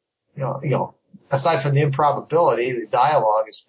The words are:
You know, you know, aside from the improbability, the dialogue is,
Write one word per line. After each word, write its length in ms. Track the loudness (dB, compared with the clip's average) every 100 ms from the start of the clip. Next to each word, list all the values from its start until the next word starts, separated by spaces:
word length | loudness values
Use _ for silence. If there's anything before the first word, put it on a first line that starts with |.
| _ _ _
You 80 | -10
know, 180 | -8 -6
you 60 | -2
know, 240 | -2 -4 -12 _ -20 -6
aside 320 | -2 0 0
from 120 | 0
the 80 | 2
improbability, 920 | 2 2 0 0 0 2 2 2 -2
the 140 | -4 -2
dialogue 640 | 0 2 2 2 0 -2
is, 160 | -10